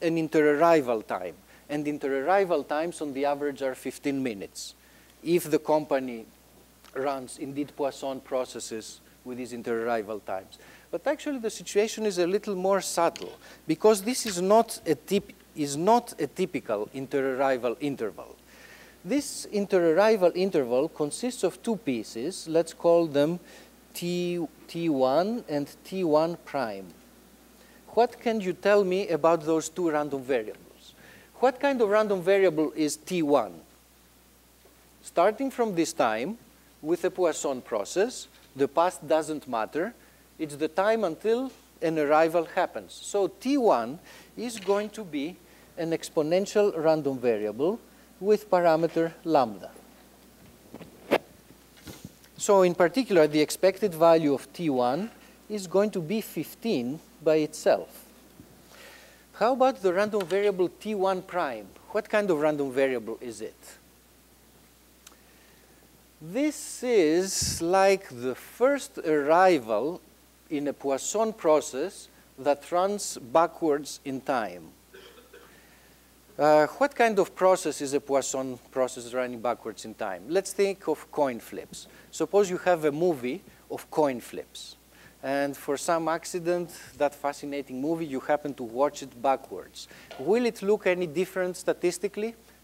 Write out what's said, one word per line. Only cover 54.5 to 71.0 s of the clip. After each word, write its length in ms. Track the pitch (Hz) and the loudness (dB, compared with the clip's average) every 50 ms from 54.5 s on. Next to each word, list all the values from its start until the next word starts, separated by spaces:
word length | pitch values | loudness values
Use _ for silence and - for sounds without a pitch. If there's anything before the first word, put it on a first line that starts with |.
| - | -10
T 160 | - 175 156 | -4 -2 0
one 400 | 135 127 123 123 131 160 202 226 - - - - - - - - | 2 2 2 2 0 0 -4 -6 -10 -16 -20 -20 -20 -20 -14 -10
is 180 | 208 208 190 175 | -10 -8 -8 -2
going 240 | 160 190 208 214 | 2 2 2 2
to 100 | 208 196 | 0 -4
be 200 | 165 151 196 220 | -4 -4 -4 -4
fifteen 800 | - - - 175 156 - - - - 233 208 139 120 120 143 160 - - - - - | -4 -6 -8 -8 -8 -8 -10 -8 -4 -2 -2 0 -2 -2 -6 -8 -12 -18 -20 -4 0
by 140 | 165 156 156 | 2 4 4
itself. 680 | 151 151 - - - 202 131 95 82 - - - - - - - - - - - - - - - - - - - - - - - - - - - - _ - | 2 0 -4 -2 2 2 2 2 0 -6 -16 -20 -20 -20 -20 -20 -20 -20 -20 -20 -20 -20 -20 -20 -20 -20 -20 -20 -20 -20 -20 -20 -20 -20 -20 -20 -20 _ -4
How 200 | - 196 226 269 | 0 2 2 4
about 280 | 247 254 262 262 214 | 4 4 4 4 2
the 120 | 190 190 170 | 0 0 2
random 320 | 185 208 214 196 208 190 | 2 0 0 0 -2 -2
variable 440 | 156 180 196 202 208 196 185 185 170 | 0 0 0 2 2 2 2 0 -2
T 260 | - - - 208 220 | -2 -6 -8 -6 -2
one 260 | 202 185 190 190 185 | 0 0 0 0 -2
prime? 460 | 185 - - 180 170 139 120 110 104 98 - - - - | -4 -6 -4 -4 -2 -2 -4 -8 -12 -16 -20 -20 -16 -6
What 200 | - 208 214 - | -4 -4 -2 0
kind 200 | - 214 208 190 | 0 0 2 2
of 100 | 175 147 | 2 2
random 320 | 151 156 151 143 143 135 | 2 2 2 0 -2 -2
variable 460 | 123 131 135 135 131 120 110 104 113 - | 2 2 2 2 2 -2 -4 -8 -10 -10
is 200 | 123 123 110 101 | -10 -12 -12 -10
it? 160 | 110 - - - - - - - - _ _ _ _ _ _ _ _ _ _ _ _ _ _ _ - _ _ _ _ _ _ _ _ - - _ _ _ - - - - - - - _ - _ - _ _ _ _ _ _ _ | -12 -12 -14 -16 -20 -20 -20 -20 -20 _ _ _ _ _ _ _ _ _ _ _ _ _ _ _ -20 _ _ _ _ _ _ _ _ -20 -20 _ _ _ -20 -20 -20 -20 -20 -20 -20 _ -20 _ -20 _ _ _ _ _ _ _
This 640 | 151 160 180 247 285 302 285 - - - - - - | -16 -8 -4 -2 -2 -2 -2 -6 -10 -12 -10 -8 -2
is 800 | 254 240 214 170 151 156 175 190 190 - - - - - - | 2 4 4 6 6 4 2 0 0 -2 -4 -2 -4 -4 -4
like 460 | 165 170 185 190 190 196 196 190 190 - | -2 2 4 4 6 6 4 2 0 -8
the 260 | 131 120 120 131 123 | -12 -8 -6 -6 -6
first 640 | - - - - - 233 269 285 269 - - - - | -8 -12 -18 -2 0 2 2 2 0 -4 -8 -12 -6
arrival 1040 | - 165 156 151 139 143 160 175 190 190 180 147 117 110 113 104 120 151 180 170 - - - _ _ _ _ _ _ _ | -2 0 0 2 4 4 6 6 8 6 6 4 2 0 0 0 0 -2 -4 -8 -12 -20 -20 _ _ _ _ _ _ _
in 180 | 160 143 143 143 | -6 -4 -4 -4
a 60 | 131 | -6
Poisson 600 | - - 139 135 131 | -4 -2 -2 -2 -2